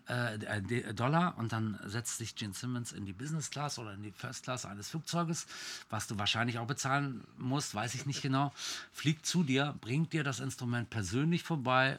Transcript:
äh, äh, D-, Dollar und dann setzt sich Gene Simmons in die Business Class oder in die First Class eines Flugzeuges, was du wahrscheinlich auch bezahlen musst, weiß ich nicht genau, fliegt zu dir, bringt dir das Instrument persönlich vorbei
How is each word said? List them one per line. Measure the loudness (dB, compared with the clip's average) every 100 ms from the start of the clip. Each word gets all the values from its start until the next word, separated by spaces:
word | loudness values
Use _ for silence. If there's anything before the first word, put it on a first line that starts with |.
| -2
äh, | 0 0 -2
äh, | -2 -2
D-, | 0 -2 -2
Dollar | 0 4 4 4 0
und | -2
dann | 0 0 -2 -4
setzt | -4 -4 -4
sich | -6 -4
Gene | -6
Simmons | -4 -4 -4 -4
in | -6 -8
die |
Business | -6 -4 -4 -2
Class | -4 -4 -4
oder | -8
in | -8
die | -10
First | -8 -10 -8
Class | -6 -4 -4
eines | -8 -6
Flugzeuges, | -6 -2 0 2 0 -4 -10 -10 -10 -4
was | -4 -2
du | 0
wahrscheinlich | 2 2 2 0
auch | -2
bezahlen | -2 2 2 2 -4 -10 -6
musst, | 0 0 0
weiß | -2 -2 -2
ich | -2
nicht | 0
genau, | 2 4 2 -2 -6 -6 -10
fliegt | 0 2 2 2
zu | 2
dir, | 6 4 4 -2
bringt | 0 2 4
dir | 2
das | 0 0
Instrument | -4 -2 0 0 0
persönlich | -2 0 2 4 2
vorbei | 2 0 4 6 6